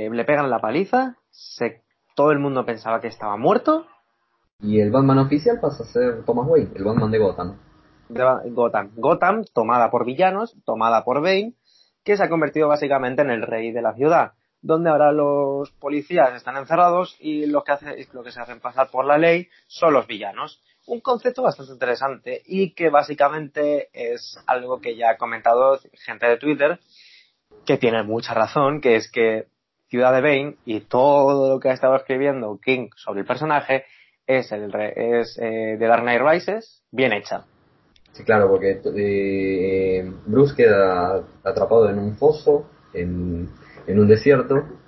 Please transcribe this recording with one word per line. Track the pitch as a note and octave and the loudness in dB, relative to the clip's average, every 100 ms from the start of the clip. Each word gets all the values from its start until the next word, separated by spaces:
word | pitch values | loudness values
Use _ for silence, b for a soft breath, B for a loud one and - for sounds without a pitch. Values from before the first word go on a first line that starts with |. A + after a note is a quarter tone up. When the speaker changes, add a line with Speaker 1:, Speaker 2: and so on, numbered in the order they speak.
| G#2+ | -4
Speaker 1:
eh, | |
le | A#2 | -4
pegan | A#2 D3 C#3 | -2 0 0
la | A2+ | -2
paliza. | A2 C#3+ F#3+ B3+ C4 B3 _ | -2 -4 -2 -2 -2 -8 _
Se, | _ - - A#2 A#2 _ _ _ | _ -20 -6 -6 -6 _ _ _
todo | - D3 | 0 2
el | C#3+ | 2
mundo | C#3+ C3 A#2+ | 0 -4 -4
pensaba | A2 A2+ A2+ | -6 -4 -4
que | A#2 | -6
estaba | - G#2+ G#2 | -10 -8 -2
muerto. | C#3+ B3+ - D#4 E4 _ _ _ _ _ _ _ | 0 2 0 -2 -4 _ _ _ _ _ _ _
Speaker 2:
Y | G#2 G#2+ | -2 2
el | G#2 | 2
Batman | C3 C3+ C3+ | 2 4 4
oficial | C3+ D3 - A#3 | 2 0 0 -2
pasa | D3+ - | -2 -6
a | A2+ | -6
ser | A#2+ B2 A2+ | -2 -2 -2
Thomas | A2+ A#2+ C3+ | -4 -2 2
Wayne, | D#3+ G2 | 2 0
el | - | -4
Batman | G2 A2+ G#2+ | -2 0 0
de | A2 | 0
Gotham. | G2 F2 F2+ G2 _ _ _ _ - | 0 -2 -8 -12 _ _ _ _ -14
Speaker 1:
De | A#2+ | -2
Ba-, | B2+ B2+ A#2+ | 0 0 -2
Gotham. | A#2+ A#2 G#2+ G2+ A2+ | -2 -2 -2 -6 -4
Gotham, | B2+ E3+ F3 A3 G3+ | 0 2 2 0 -2
tomada | - A2 B2 A2+ | -2 0 2 2
por | A#2+ | 0
villanos, | A2+ C3+ F#3 G3 A#3 _ - | -4 0 0 0 -6 _ -6
tomada | A2+ A2+ A2+ | -2 2 2
por | B2 C3 | 0 -2
Bane, | E3+ F#3+ A3 - _ _ _ _ | 0 0 -2 -10 _ _ _ _
que | - G3+ | -2 0
se | |
ha | E3+ | 2
convertido | E3 D3 D3+ D3+ | 0 -2 0 2
básicamente | D3 C#3+ C#3 B2+ C3 | 2 0 0 0 0
en | C#3+ | 0
el | A2+ | -2
rey | A2+ A2+ A2+ | -4 -6 -6
de | A#2 | -4
la | A2+ | -4
ciudad, | G#2 D3 E3 A2+ - _ _ | 0 2 2 0 -6 _ _
donde | - D#3+ E3+ | -2 0 2
ahora | D3+ D3 | 4 4
los | D3+ C#3+ C#3+ C#3 C#3 C#3+ | 4 0 0 -2 -4 -8
policías | _ C#3+ D3 C#3+ F3 C3 | _ -6 -6 -2 2 2
están | B2 - C3+ | 0 -10 -10
encerrados | C3 E3 F3 F3 F3+ - | -2 2 4 2 -2 -8
y | D#3 D3+ D3+ | -10 -6 -2
lo | D3 | -2
que | C#3+ | -2
hace, | C#3+ D3 - C3+ | -4 -6 -16 -16
lo | B2+ | -18
que | A#2+ | -18
se | A#2+ | -16
hacen | A#2+ A2+ | -16 -12
pasar | B2 C3 C3 | -6 -2 -2
por | C3 | 0
la | C#3 D3 | 2 4
ley | E3+ E3+ F3+ b _ | 4 2 -2 b _
son | - E3+ | 0 2
los | C#3 A2+ | 2 0
villanos. | G#2+ G2+ G2+ D3+ - _ _ - | -6 -10 -10 -12 -14 _ _ -12
Un | A#3+ | -8
concepto | - A#3+ B3 B3 | -4 -2 -2 -2
bastante | A#3 - C3+ | -2 -4 -10
interesante | C3 B2 A#2 C3+ B2 B2 B2+ - | -6 -4 -2 -4 -6 -10 -12 -6
y | F#3+ F#3 | -4 -4
que | - E3 | -2 2
básicamente | D3 C#3+ D3 C#3+ D#3 C#3+ D3+ D3 D3 - | 2 2 0 0 0 -8 -4 -2 -2 -4
es | - A#2 A#2+ - - - | -10 -8 -8 -12 -10 -4
algo | B2+ B2 B2+ | -4 -4 -8
que | B2 A2+ | -8 -2
ya | A2+ | -2
ha | A2+ | -2
comentado | A#2+ A2+ A#2 A#2+ C3+ C3+ - _ | -4 -4 0 2 4 0 -4 _
gente | - G#2+ A#2+ | -16 -2 0
de | A#2+ | 0
Twitter, | D3 C#3+ D3 F3 b b b b b b _ - - | 0 0 -2 -2 b b b b b b _ -10 -2
que | C#3 | 0
tiene | A#2+ A2+ | 2 0
mucha | G#2 A2+ - | -2 -6 -4
razón, | A2+ G#2+ D3+ C#3 D3+ | -2 -2 0 0 0
que | B2+ A2 | 2 2
es | - | 0
que | B2 A2+ A2 - _ _ _ _ | -2 0 0 -6 _ _ _ _
Ciudad | B2 B2+ | 0 2
de | C3 | 2
Bane | D3 C#3 C#3+ - | 2 0 -2 -10
y | - G#2+ | -8 -8
todo | - B2 C#3 C#3+ C#3 C#3 C3+ | -2 2 4 4 4 2 2
lo | C3 | 0
que | C3 | 0
ha | |
estado | C3 C3 | 0 2
escribiendo | C3 - C3 C#3+ C3+ G#2+ G2+ | 2 0 -2 -2 -2 -6 -6
King | - C3+ A#2 - | -2 -2 -4 -12
sobre | - G2+ | -10 -8
el | G2+ | -6
personaje | B2 D#3 D3 - C3+ b b b b - | -4 -2 -2 0 -2 b b b b -2
es | C3 B2+ | -2 -2
el | G#2 G#2 | -8 -6
re-, | G#2 G#2 - A#2 A#2+ | -6 -6 -4 -2 0
es, | A2+ - | -2 -6
eh, | A2+ A2+ A2 A2 | -8 -6 -6 -2
The | A2+ | 2
Dark | A#2 | 2
Knight | A#2+ A#2+ | 2 2
Rises, | C#3 E3 - A3 - _ _ | 2 2 0 -8 -10 _ _
bien | B2+ C3 | -2 -2
hecha. | G#2 - F2+ - _ _ _ _ _ _ | -2 -6 -12 -12 _ _ _ _ _ _
Speaker 2:
Sí, | - | -6
claro, | - G#2+ G2 | 0 4 4
porque, | F#2+ G2 F#2+ G#2+ G#2 | 2 0 -2 -4 -4
eh, | G2+ G2 G2 G2 F#2+ F#2+ F#2+ F#2+ F#2+ F#2 F#2 F#2 G#2 | -2 -2 -2 -2 -2 -2 -2 0 0 -2 -4 -10 -2
Bruce | A#2 C#3 - | 2 2 4
queda | A#2 G2+ F#2+ F2+ F2+ F#2+ - - | 4 6 4 2 0 -2 -6 -8
atrapado | G2 G2 G2 A2+ G#2 | -4 -2 2 4 4
en | G2+ | 2
un | G#2 - | -4 0
foso, | D3 D3+ - D3 - _ _ | 2 2 2 0 -2 _ _
en, | F2+ F2 F2+ F2+ E2+ F2+ B B B - | -8 -6 -6 -6 -6 -10 B B B -2
en | G2+ | 4
un | G#2 | 6
desierto | G#2+ C#3+ C3 - C#3 D3+ - | 6 6 4 4 0 -2 -10